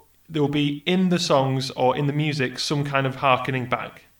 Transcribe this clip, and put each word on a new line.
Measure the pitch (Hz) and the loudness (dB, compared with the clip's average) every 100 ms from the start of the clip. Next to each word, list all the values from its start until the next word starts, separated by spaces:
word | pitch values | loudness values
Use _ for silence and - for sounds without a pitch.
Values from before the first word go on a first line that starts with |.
| - _ _ | -16 _ _
there | 160 | -2
will | 143 | 0
be | 147 143 147 | 2 0 -2
in | - 185 185 | -2 2 2
the | 175 | 2
songs | - 147 135 131 131 | 2 2 4 0 -4
or | - 127 127 | 0 2 2
in | 143 | 0
the | |
music | 147 151 143 127 - | 0 0 0 -2 -4
some | - 147 | -4 -2
kind | 143 139 135 | 0 0 -2
of | 131 | -2
harkening | 139 127 127 131 123 | 0 0 0 -4 -2
back | 120 107 - - _ | -4 -6 -14 -20 _